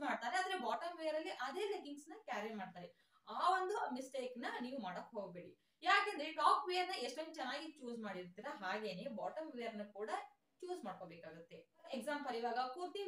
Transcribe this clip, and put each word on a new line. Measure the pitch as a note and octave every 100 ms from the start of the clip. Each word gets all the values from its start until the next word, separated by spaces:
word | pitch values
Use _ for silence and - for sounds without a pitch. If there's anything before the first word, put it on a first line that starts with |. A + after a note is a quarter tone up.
| C#4+
ಮಾಡ್ತಾರೆ, | - - F#4
ಆದ್ರೆ | F#4 F#4 A3
bottom | A3+ E4+ E4+
wear | D#4 D#4
ಅಲ್ಲಿ | C#4+ C4 C4
ಅದೇ | C4+ G#4
leggings | G#4 C#4+ C#4+ E4
ನ | A4 -
carry | G#3 G#3+ G#3+
ಮಾಡ್ತಾರೆ. | F3+ F3 F3 - _ _ - D#4
ಆ | E4+ F#4
ಒಂದು | F#4 G#4+ F4+ B3+
mistake | C4+ C4+ B3 A#3
ನ | - - B3
ನೀವು | C4+ F#3
ಮಾಡಕ್ | G3 - G#3+
ಹೋಗ್ಬೇಡಿ. | F#3 F3 F3 - _ _ E4+
ಯಾಕೆಂದ್ರೆ | G4+ G#4 D4 D#4+ D#4
top | - G#4+ F#4+
wear | F4+ F4+
ನ | F#4+ B3
ಎಷ್ಟೊಂದ್ | D#4 E4 D#4+
ಚೆನ್ನಾಗಿ | B3+ D4 D#4+ -
choose | A#3+ A#3 G#3
ಮಾಡಿರ್ತೀರಾ, | F3+ F3+ G#3 C4+ D4+
ಹಾಗೇನೆ | F#3 G#3 G#3+ F3 A#3+ G#3+
bottom | - D#4 D#4 B3
wear | A#3 G#3
ನ | G#3 G3
ಕೂಡ | A3+ F#4+ G4+ - _ _
choose | F4+ F4 G#3
ಮಾಡ್ಕೋಬೇಕಾಗುತ್ತೆ. | F3 F3 E3+ D#3+ E3 - - - _ - A#3+
example, | B3+ D4 C4 A3+
ಇವಾಗ | A#3 A#3+ B3+
kurti | C4 F4+ G4+